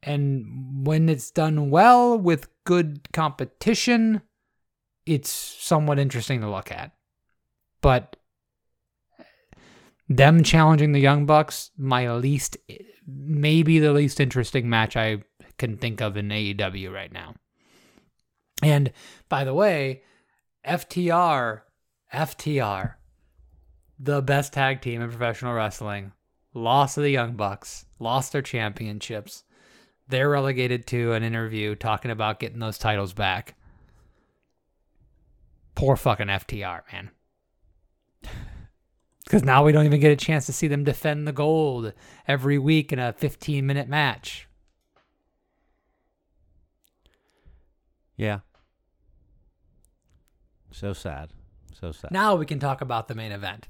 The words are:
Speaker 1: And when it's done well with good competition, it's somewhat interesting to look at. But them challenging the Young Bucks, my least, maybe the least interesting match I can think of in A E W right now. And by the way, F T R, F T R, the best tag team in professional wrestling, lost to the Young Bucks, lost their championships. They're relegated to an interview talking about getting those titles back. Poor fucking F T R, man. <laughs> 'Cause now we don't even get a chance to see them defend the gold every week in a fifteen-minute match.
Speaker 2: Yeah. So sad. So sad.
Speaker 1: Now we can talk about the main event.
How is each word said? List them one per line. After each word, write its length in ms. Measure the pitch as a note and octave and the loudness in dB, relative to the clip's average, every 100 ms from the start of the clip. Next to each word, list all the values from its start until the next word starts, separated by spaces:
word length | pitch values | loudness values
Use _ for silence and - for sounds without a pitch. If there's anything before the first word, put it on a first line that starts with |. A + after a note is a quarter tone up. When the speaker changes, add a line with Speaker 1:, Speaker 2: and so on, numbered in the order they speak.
Speaker 1:
And 840 | - C#3+ C#3+ C3+ G#2+ B2 C3 C3+ C3+ | -4 -2 0 -2 -6 -14 -12 -6 0
when 220 | D#3 D#3+ | 2 2
it's 200 | D3 - | 2 -2
done 400 | - D#3 D3+ D3 | -2 0 0 2
well 480 | D3+ A3 B3 B3 A#3 | 6 8 8 6 2
with 300 | F3 D#3+ - _ | 2 0 -2 _
good 480 | - F3 D#3+ D3 - | 0 2 2 -4 -10
competition, 1080 | - D#3 C#3 C3 _ - A#3 - A#3+ A3+ G#3+ _ _ _ _ _ _ _ _ - | -4 -4 -4 -10 _ 0 0 2 2 4 0 _ _ _ _ _ _ _ _ -2
it's 240 | D3+ - | -2 -2
somewhat 680 | - - - - D#3+ D3+ C#3+ | -8 -10 -12 -2 0 2 0
interesting 420 | C#3 B2+ A2 C3 | 0 -2 -4 -4
to 80 | G#2+ | -4
look 220 | G2 - | -6 -8
at. 200 | - D#3 _ _ _ _ _ _ _ _ _ | -12 -14 _ _ _ _ _ _ _ _ _
But 340 | C#3+ B2+ - - _ _ _ _ _ _ _ _ _ _ - _ _ - - - _ _ _ | 2 2 -2 -20 _ _ _ _ _ _ _ _ _ _ -20 _ _ -20 -20 -20 _ _ _
them 340 | B2+ C#3 E3 | 6 8 8
challenging 480 | D#3+ E3 D#3 D#3 D3+ | 8 6 8 6 6
the 80 | C#3+ | 4
Young 260 | C#3 D3 C#3+ | 6 4 6
Bucks, 460 | D3+ D3+ - - - | 4 4 -6 -14 -8
my 340 | C3+ B2+ B2 | -2 0 0
least, 460 | A#2+ B2+ C#3+ - - _ - - _ - | -2 0 0 -4 -10 _ -20 -20 _ -18
maybe 720 | C3+ C#3 D3+ D3 D#3+ D#3+ D#3+ | -14 -4 0 4 4 6 6
the 140 | D3+ | 6
least 260 | C#3+ D3 - | 4 2 2
interesting 500 | C3+ B2+ A#2 C3+ A#2+ | 0 0 0 0 2
match 260 | A2+ A2 B2 | 2 2 0
I 280 | A2 G#2+ - _ - - | -2 -4 -8 _ -20 -8
can 200 | B2 G#2+ | -6 -4
think 240 | A#2+ G#2+ | -6 -4
of 160 | A2 G2+ | -4 -4
in 140 | G#2 | -4
A 80 | G#2+ | -4
E 140 | G#2 | -4
W 380 | G2+ G2 F#2+ F#2+ | -4 -4 -6 -12
right 180 | F#2+ F#2+ | -12 -14
now. 220 | F#2+ - - _ _ _ _ _ _ _ _ _ _ _ - | -16 -16 -20 _ _ _ _ _ _ _ _ _ _ _ -2
And 300 | D3+ D3 C3+ - - - _ | 2 4 2 -4 -20 -20 _
by 160 | C#3+ | -4
the 100 | C3+ C#3 | -2 2
way, 480 | G#3 E3 C3+ C3 _ _ _ _ _ _ | 2 2 -4 -6 _ _ _ _ _ _
F 240 | - F3 - | -6 -6 -4
T 220 | - F3 | -4 0
R, 540 | E3+ F3 D3 A#2+ A2 _ _ _ _ _ | 2 2 2 -2 -6 _ _ _ _ _
F 260 | C3 D#3 - | -6 -6 -6
T 220 | - C#3+ | -4 -2
R, 400 | A2 G2 F#2+ - _ _ _ _ _ _ _ _ _ _ | -2 -4 -8 -12 _ _ _ _ _ _ _ _ _ _
the 240 | C#3 C#3+ | -4 -4
best 320 | C3+ C#3+ C#3 | 0 -2 -2
tag 280 | - C3+ C3 | -2 -2 -2
team 200 | B2+ A#2 | -8 -8
in 80 | A#2 | -8
professional 440 | A#2 A#2+ A2+ B2 | -6 -6 -4 -6
wrestling, 580 | A#2 G#2+ - G#2+ G2+ G2 - _ _ _ | -4 -4 -6 -10 -10 -12 -20 _ _ _
lost 420 | B2 A#2 C3 C#3+ - | -6 2 2 2 0
to 60 | |
the 80 | D3 | 0
Young 240 | C3+ A#2 A#2 | 0 -2 -4
Bucks, 500 | G2+ G2 - - - _ | -6 -6 -16 -20 -20 _
lost 360 | A2+ B2+ C3 | -4 -2 -2
their 80 | D3 | -6
championships. 1000 | C3+ B2 A2 G2+ A2 G#2 - A2 G#2 - _ _ _ _ _ _ _ | -6 -6 -6 -6 -12 -10 -10 -12 -12 -20 _ _ _ _ _ _ _
They're 220 | C3 C#3+ | 0 2
relegated 560 | C#3+ C3+ B2+ B2+ B2 A#2 | 2 0 0 -2 -2 -4
to 260 | A#2+ A#2 | -2 0
an 100 | A2+ | 0
interview 500 | A2+ A2+ A2+ A2 G#2 G#2 | -2 -4 -4 -4 -6 -4
talking 360 | A2+ G#2+ B2+ | -4 -4 -4
about 280 | A2 G#2+ G#2+ | -4 -4 -4
getting 200 | G#2+ A#2 | -10 -8
those 180 | A2+ G#2 | -10 -4
titles 360 | A2+ G#2+ G2 | -2 -2 -4
back. 420 | G2 G2+ F#2 - - _ _ _ _ _ _ _ _ _ _ _ _ _ _ _ _ _ _ _ _ _ | -4 -4 -4 -8 -20 _ _ _ _ _ _ _ _ _ _ _ _ _ _ _ _ _ _ _ _ _
Poor 220 | - C3+ C3+ | -4 0 0
fucking 340 | - G#2+ G2+ | 0 -2 -2
F 160 | G2 - | -6 -6
T 180 | G#2+ | -10
R, 200 | G2 E2+ - | -10 -12 -14
man. 200 | F#2 G2+ _ _ _ _ _ _ _ _ _ _ _ | -16 -16 _ _ _ _ _ _ _ _ _ _ _
<laughs> 60 | - - - - - _ _ _ _ _ - | -18 -16 -16 -18 -20 _ _ _ _ _ -2
'Cause 140 | - | 0
now 200 | C3 C3 | 4 4
we 80 | D3 | 6
don't 140 | D3+ D3+ | 6 4
even 160 | D3 | 6
get 100 | D3+ | 4
a 40 | C#3+ | 4
chance 280 | - D#3 - | 0 -2 -4
to 40 | |
see 140 | C3 D#3+ | -4 -2
them 160 | C#3+ | -2
defend 420 | C#3+ C#3 D#3+ D3 D3 | -2 -2 -4 -4 -6
the 60 | |
gold 640 | C#3+ D3+ D#3+ D3+ B2+ A2 - - - - | -2 0 2 0 -2 -8 -12 -20 -18 -4
every 300 | C#3 C3 C#3+ | -2 2 0
week 320 | C3+ D#3+ C#3+ | 4 2 2
in 80 | C3 | -4
a 140 | B2 | -4
fifteen-minute 760 | A2 C#3 - - C#3+ C3+ C#3 C3 | -4 -6 -6 -6 -4 -2 -2 -2
match. 600 | D3 C#3+ G2+ - - - _ _ _ _ _ _ _ _ _ _ _ _ _ _ _ _ _ _ _ _ _ _ _ _ _ _ _ _ _ - - _ _ _ _ _ - | -2 -2 -2 -12 -18 -20 _ _ _ _ _ _ _ _ _ _ _ _ _ _ _ _ _ _ _ _ _ _ _ _ _ _ _ _ _ -20 -20 _ _ _ _ _ -6
Speaker 2:
Yeah. 220 | A2 G#2 _ _ _ _ _ _ _ _ _ _ _ _ _ _ _ _ _ _ _ _ _ _ _ | -6 -6 _ _ _ _ _ _ _ _ _ _ _ _ _ _ _ _ _ _ _ _ _ _ _
So 220 | - G2+ | -12 -10
sad. 380 | F#2+ - C#2+ D#2 - - _ - | -10 -10 -14 -16 -20 -20 _ -20
So 180 | - F2+ | -16 -14
sad. 200 | D#2 - | -14 -8
Speaker 1:
Now 240 | F#3 G#3+ F#3+ | -2 0 0
we 100 | D#3 | -2
can 140 | D3 | -6
talk 220 | C#3 C3+ | -6 -6
about 260 | C3+ A#2 A2+ | -6 -8 -8
the 80 | A2 | -12
main 160 | A2 | -12
event. 360 | G2+ G2 G#2 - | -10 -12 -12 -18